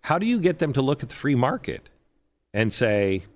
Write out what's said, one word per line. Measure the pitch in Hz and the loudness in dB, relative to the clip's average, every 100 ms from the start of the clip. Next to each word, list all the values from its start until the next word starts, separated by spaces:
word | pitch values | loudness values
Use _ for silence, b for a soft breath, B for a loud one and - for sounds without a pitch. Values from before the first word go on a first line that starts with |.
how | - 170 | 0 -2
do | 220 | 0
you | 240 | 2
get | 175 165 | 2 2
them | 156 | 0
to | 139 | 0
look | 135 143 | 0 -2
at | 127 | -6
the | - | -6
free | 143 135 | 0 2
market | 127 - - - - _ _ _ _ _ _ | 2 0 -8 -12 -14 _ _ _ _ _ _
and | 101 110 | 0 0
say | - 113 104 101 95 - | 2 2 2 2 0 -4